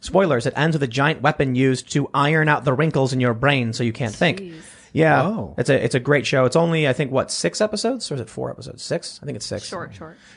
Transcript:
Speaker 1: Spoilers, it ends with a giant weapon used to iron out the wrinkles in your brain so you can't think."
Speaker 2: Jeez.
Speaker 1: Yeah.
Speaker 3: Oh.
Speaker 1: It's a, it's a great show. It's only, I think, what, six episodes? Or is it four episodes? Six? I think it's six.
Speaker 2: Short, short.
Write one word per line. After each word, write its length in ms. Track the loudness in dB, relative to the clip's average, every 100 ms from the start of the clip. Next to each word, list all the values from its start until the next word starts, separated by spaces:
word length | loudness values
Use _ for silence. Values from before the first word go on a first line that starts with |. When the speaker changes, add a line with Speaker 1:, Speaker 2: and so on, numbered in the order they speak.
Speaker 1:
Spoilers, 460 | -2 2 2 2 0
it 80 | 0
ends 180 | 0 2
with 80 |
a 20 | 0
giant 340 | 0 0 2
weapon 360 | 0 2 0 4
used 340 | 2 2 0
to 160 | -2 0
iron 340 | 0 2 4 4
out 160 | 2
the 80 | 2
wrinkles 400 | 2 2 2 2
in 60 | 2
your 140 | 0
brain 380 | 2 2 2 0
so 100 | -2
you 100 | -2
can't 220 | -2 -6
think." 260 | 0 0 0
Speaker 2:
Jeez. 140 | -8 -16 -20 -20 -6
Speaker 1:
Yeah. 300 | 2 4 4
Speaker 3:
Oh. 300 | 2 -2 -6 -4
Speaker 1:
It's 100 | 0
a, 160 | 2
it's 120 | 2 0
a 40 |
great 260 | 2 0 2
show. 180 | 2
It's 120 | 4 4
only, 300 | 2 2 2
I 40 |
think, 180 | 0 0
what, 200 | -2 -2
six 280 | -2 -4 0
episodes? 500 | -2 0 -2 -4 -6
Or 40 |
is 60 | -8
it 100 | -8
four 200 | -8 -8
episodes? 320 | -10 -14 -14
Six? 340 | -6 -6 -6 -12
I 40 | -12
think 80 | -10
it's 100 | -8
six. 200 | -10 -8
Speaker 2:
Short, 260 | -12 -12
short. 220 | -16 -18 -20 -20